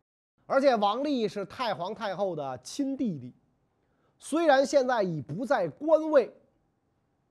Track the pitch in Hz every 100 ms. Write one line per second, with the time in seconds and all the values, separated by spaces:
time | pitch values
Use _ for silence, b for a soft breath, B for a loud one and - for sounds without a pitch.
0 | _ _ _ _ - 269 269 233 202 226
1 | 302 269 208 208 190 - 247 175 180 214
2 | 214 170 196 165 135 127 - - 269 269
3 | 254 151 123 - _ _ _ _ _ _
4 | _ _ - 311 330 269 277 294 254 240
5 | 190 160 120 160 254 262 180 - 302 311
6 | 311 302 208 - _ _ _ _ _ _
7 | _ _ _